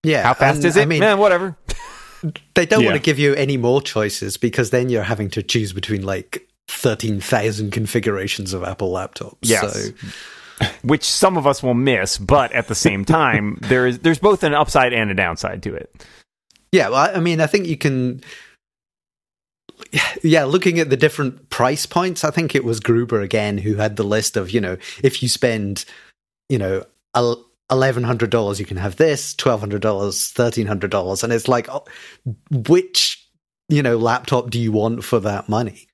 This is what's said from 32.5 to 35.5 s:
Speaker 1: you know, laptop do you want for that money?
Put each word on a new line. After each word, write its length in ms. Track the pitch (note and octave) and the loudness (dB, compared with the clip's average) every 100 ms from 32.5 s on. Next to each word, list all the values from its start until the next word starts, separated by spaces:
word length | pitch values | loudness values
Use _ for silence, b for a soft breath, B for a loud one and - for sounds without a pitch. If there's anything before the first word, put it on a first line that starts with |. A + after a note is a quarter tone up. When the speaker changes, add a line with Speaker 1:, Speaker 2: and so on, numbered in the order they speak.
| C3+ A2 F3+ F#3 - - - _ _ _ _ - | -4 4 2 4 -2 -2 -4 _ _ _ _ 0
Speaker 1:
you 140 | D3 | 2
know, 140 | C3+ A#2 | 2 2
laptop 520 | A2+ B2 - B2+ A#2+ | 2 0 0 -2 0
do 100 | A#2+ | -2
you 120 | A2+ | 0
want 320 | G#2+ A2 A#2 | 0 0 -4
for 160 | - A#2 | -2 0
that 280 | G2+ G2+ | 0 -4
money? 380 | - | -2